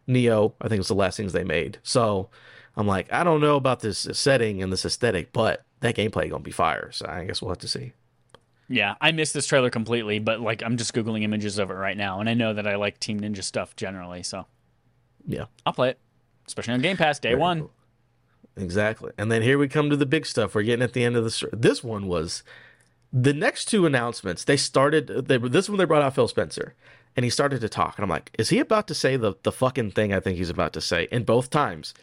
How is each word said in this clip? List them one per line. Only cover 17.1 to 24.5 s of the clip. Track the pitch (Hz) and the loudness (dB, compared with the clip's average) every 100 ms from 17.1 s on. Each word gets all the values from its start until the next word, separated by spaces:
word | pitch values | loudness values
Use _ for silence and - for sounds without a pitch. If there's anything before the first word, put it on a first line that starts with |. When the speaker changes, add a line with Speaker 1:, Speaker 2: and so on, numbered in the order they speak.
| 143 | 0
Speaker 2:
day | 113 | 0
Speaker 1:
Very | 127 | 2
Speaker 2:
one. | 170 165 | 2 0
Speaker 1:
cool. | 151 _ _ _ _ _ _ _ _ - | -6 _ _ _ _ _ _ _ _ -8
Exactly. | 90 95 107 113 - - | -4 0 0 -2 -8 -6
And | 104 | 0
then | 113 | 2
here | 113 143 | 4 4
we | 143 | 2
come | 151 147 | 2 2
to | 147 | 2
the | 143 | 2
big | 156 156 | 0 0
stuff. | - 101 107 | -2 0 0
We're | |
getting | 107 120 | 0 2
at | 123 | 0
the | 127 | 0
end | 120 120 | 2 2
of | |
the | 113 | 0
str-, | - - | -4 -6
this | 110 135 - | 0 2 2
one | 120 107 98 | -4 -6 -2
was, | 87 85 - - - - _ _ _ _ | -2 -2 -6 -12 -20 -20 _ _ _ _
the | 131 127 | 2 2
next | 143 233 - - | 4 0 -2 0
two | 220 165 | 4 4
announcements, | 131 120 113 98 85 | 4 0 -4 -6 -4
they | - | 2